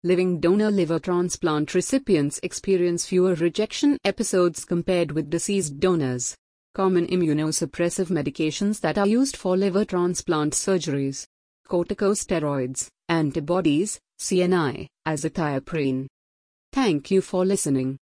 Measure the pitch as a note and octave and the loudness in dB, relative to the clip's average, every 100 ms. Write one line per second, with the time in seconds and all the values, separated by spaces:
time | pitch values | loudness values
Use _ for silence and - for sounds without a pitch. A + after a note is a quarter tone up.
0 | F3 F3+ F#3 F3 E3+ G3+ G#3+ G3 D#3+ E3 | 2 2 2 2 2 4 2 2 0 0
1 | F#3 F3 F3 - F3 D3+ D3+ F#3 - C4+ | 0 0 0 0 0 0 0 0 0 -2
2 | C4+ F3 C#3+ - F3+ - - F#3 F3 F3 | 2 2 2 -4 -8 -6 0 2 2 -2
3 | - F#3 F#3 E3 E3+ E3 G#3+ - C#4+ C#4+ | 0 2 2 2 0 0 -4 2 2 2
4 | G3+ - A3+ F#3+ F3 E3 - F3 E3+ F3+ | -2 -2 0 2 2 0 -4 -2 0 0
5 | D#3+ D3+ D3 E3 - G3+ D#3+ C#3 F#3 F3 | 0 -2 -4 -4 0 -2 -2 0 2 2
6 | C3+ B2+ - - _ _ _ - F#3+ F3+ | 0 -2 -6 -10 _ _ _ -2 2 2
7 | E3+ F3+ E3 D3+ D#3 D#3 D#3+ - E3+ - | 2 0 2 2 0 -2 -4 -2 -2 0
8 | F3 E3 C#3+ - D#3 - G3+ G#3+ D#3 G#3 | -2 0 -2 -2 -4 0 -2 0 -2 2
9 | G3+ A3+ C4+ - F#3 F#3 G3+ F#3 G#3+ F3+ | 2 2 0 -2 0 2 2 0 0 0
10 | F3 F3 - D#3 D3+ D3+ - F#3 D#3 C#3 | 0 -2 -2 0 0 -2 0 -2 0 -2
11 | C#3 C#3 - _ _ _ _ F3 F3 G3 | -2 -6 -14 _ _ _ _ -2 -2 0
12 | G3 G#3 - E3+ D3+ C#3 B2+ C3+ - _ | 0 0 0 -2 0 -2 -4 -6 -10 _
13 | - E3 D3+ D#3+ D3 F3+ E3 C#3+ G#3 - | -2 0 2 -2 -2 0 2 2 0 -6
14 | _ _ - F#3 F3+ F3+ D3 - C#3+ _ | _ _ -2 2 4 2 2 -4 -12 _
15 | - D#3 D#3 F#3+ D3+ C#3 C#3 D#3+ C#3 C3 | -4 -2 -4 -2 -2 -2 -4 -2 0 -2
16 | C3+ _ _ _ _ _ _ - A#3+ D3 | -6 _ _ _ _ _ _ 0 2 0
17 | - F#3+ - F#3 F#3 G3 D#3 C3+ C3 C3+ | 2 0 2 0 0 0 0 0 0 -6